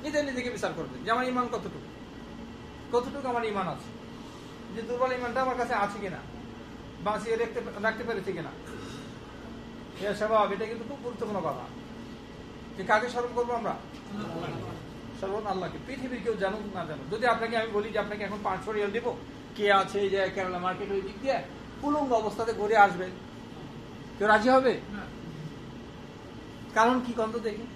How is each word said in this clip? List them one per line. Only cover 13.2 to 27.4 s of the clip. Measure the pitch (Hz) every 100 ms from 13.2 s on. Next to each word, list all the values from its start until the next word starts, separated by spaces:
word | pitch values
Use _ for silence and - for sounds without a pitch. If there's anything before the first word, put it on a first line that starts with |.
| 240 233
করবো | 240
আমরা? | 233 202 - - - - 208 - - - - - - - - - -
সর্বপ্রথম | 190 208 208
আল্লাহকে, | 185 170 151 -
পৃথিবীর | 269 262 240
কেউ | 233 202
জানুক | 190 214 202 185
না | 156
জানুক। | 147 135
যদি | 208 247
আপনাকে | - 226 226
আমি | 226
বলি | 202 214
যে | 208
আপনাকে | 208 208
এখন | 202 208
পাঁচশো | 208 185 -
রিয়াল | 214 202
দিব, | 208 240 - - - - -
কে | 202
আছে | 196 190 202
এই | 196
যে | 196 185 196
কেরালা | 185 180
মার্কেট | 180 180 202
ওই | 196
দিক | 190 -
দিয়ে | 269 262 - - - -
উলঙ্গ | 285 302 277
অবস্থাতে | 233 220 - 226
ঘুরে | 214 208 220
আসবে, | 202 175 185 - - - - - - - - - - -
কেউ | 208
রাজি | 214 226
হবে? | 262 262 160 - 208 - - - - - - - - - - - - - - - - -
কারণ | 220 233 254 240
কি |
কন্ত | 226 220
দেখি? | 226